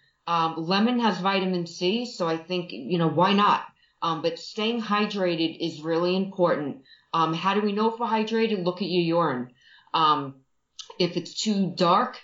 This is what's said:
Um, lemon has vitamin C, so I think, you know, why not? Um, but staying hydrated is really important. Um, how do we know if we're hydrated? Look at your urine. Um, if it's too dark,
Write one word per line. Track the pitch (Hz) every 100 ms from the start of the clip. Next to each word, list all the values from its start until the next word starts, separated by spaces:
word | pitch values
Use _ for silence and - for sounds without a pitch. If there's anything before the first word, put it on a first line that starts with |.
| _ _ -
Um, | 170 165 160
lemon | 160 196 233 240
has | 220 175
vitamin | 190 196 190 180 170
C, | - 180 226 240
so | - 165
I | 160
think, | 175 180 175
you | 107 131 175
know, | 160
why | 147 190
not? | 202 202 131 - _ _ _
Um, | 165 160
but | 165 -
staying | - 214 220 240
hydrated | 214 208 208 202 180 165 165 -
is | 165 143
really | 160 165 175 185
important. | 196 - 170 143 143 - - - _
Um, | 165 160
how | 165 185 202
do |
we | 208
know | 202 226
if | 226
we're | 226
hydrated? | 220 220 226 226 202
Look | 175 175
at | 180
your | 180
urine. | 165 170 160 123 123 _ _ - _
Um, | 165 156 147 139 - _ _ _ - - -
if | 175 170
it's | - -
too | 220 196 180 -
dark, | 175 196 247 -